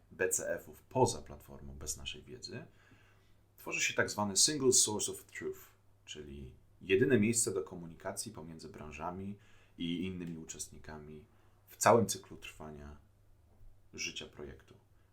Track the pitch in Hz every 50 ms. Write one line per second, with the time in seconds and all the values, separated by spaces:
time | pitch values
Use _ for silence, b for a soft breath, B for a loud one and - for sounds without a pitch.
0 | - _ - 82 92 92 - - - - 85 85 - 78 76 - - - - 127
1 | 123 107 - 76 73 - 71 71 - - 69 67 71 69 67 69 67 65 - 73
2 | 69 - - - 69 67 64 60 - - 98 127 - - b b b b b b
3 | b b b b b b b b b _ _ - - - - - - - - -
4 | 113 113 - 104 104 101 95 95 - 151 156 147 135 127 - - - 107 107 101
5 | - - 95 - - - - - 85 78 - - - - - _ _ - - _
6 | _ - - 78 73 71 71 69 67 64 64 - - - - - - 87 98 95
7 | 127 147 131 110 104 113 117 - - 113 92 95 - - 92 87 85 82 82 -
8 | - 95 98 - - 110 - 90 82 82 82 80 80 76 - - 76 78 73 76
9 | 80 87 90 95 95 101 104 107 b b b b b b b - 87 85 87 85
10 | 90 92 92 87 87 85 82 80 80 78 - 80 - - - 76 - 80 78 76
11 | 76 76 78 76 - b b b b b b b b - - - - 104 110 120
12 | 101 95 - - - - 82 - - - - - 78 76 76 71 73 73 73 71
13 | - - _ _ _ - - - _ _ - - - - - - - - - 92
14 | - - 78 - 76 - - - 73 69 - - - - - - _ _ b b
15 | b b